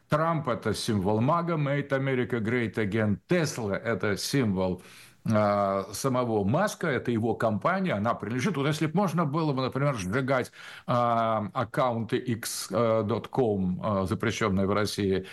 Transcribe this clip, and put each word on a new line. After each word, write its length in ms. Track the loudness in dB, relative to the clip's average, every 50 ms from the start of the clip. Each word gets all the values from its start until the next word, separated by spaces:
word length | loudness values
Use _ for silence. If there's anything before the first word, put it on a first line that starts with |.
| _ _
Трамп — 380 | 0 0 2 0 0 0 0 -2
это 240 | -2 -2 -2 -2 -2
символ 480 | -2 0 0 0 2 2 2 2 2
мага, 320 | 2 2 2 2 0 0 -2
Make 340 | 0 0 0 -2 -2 -2 -2
America 500 | -2 0 0 0 0 0 0 0 -2 -2
Great 360 | 0 0 0 0 0 0 -2
Again, 420 | -2 -2 0 0 0 2 2 0 -2 0
Tesla — 460 | 0 2 2 2 0 -2 -4 -4 -4 -4 -2 -2
это 340 | -2 -2 0 0 -2 -2 -2
символ, 640 | -2 0 0 2 2 2 2 0 0 0 -2 -4 -8 -16 -20 -20 -20 -20 -20 _ -2
а, 600 | 0 2 4 4 4 2 2 2 2 0 -2 -4 -6
самого 520 | -8 -4 -2 0 0 0 0 0 0 0 2
Маска, 440 | 2 2 2 0 0 -2 -4 -2 -2
это 220 | -2 -2 0 0
его 240 | 0 0 0 0 0
компания, 600 | 0 0 0 0 0 0 0 0 0 0 -2 0
она 180 | 0 0 -2
принадлежит. 440 | -2 -2 -4 -4 -2 -2 0 0 0 0
Вот 80 | 0
если 200 | 0 0 0 -2
б 60 | 0 2
можно 300 | 0 0 2 0 0 0
было 280 | 0 0 0 0 0 0
бы, 80 | 0
например, 320 | -2 -2 -2 0 0 0 0
сжигать, 580 | -2 -4 -2 -2 0 2 2 2 0 0 -2 -8 -16 -18 -18 -18 -10 -4
а, 600 | 0 2 2 4 4 2 2 2 2 0 0 -2 -2 -4
аккаунты 640 | -4 -4 -2 0 0 0 0 0 -2 -2 -2 -2 -2
икс, 500 | 0 -2 -4 -4 -4 -8 -8 -8 -6 -2
э, 320 | 0 2 2 4 2 2 2
дот 220 | 0 -2 -2 -4 -2
ком, 520 | 0 0 2 2 2 2 0 0 -2 -2
э, 240 | -2 0 0 0 0
запрещенной 600 | 0 0 0 0 -2 0 0 0 2 2 2 2
в 60 | 2
России 520 | 2 2 0 0 -2 -2 0 0 0 0 -2 -6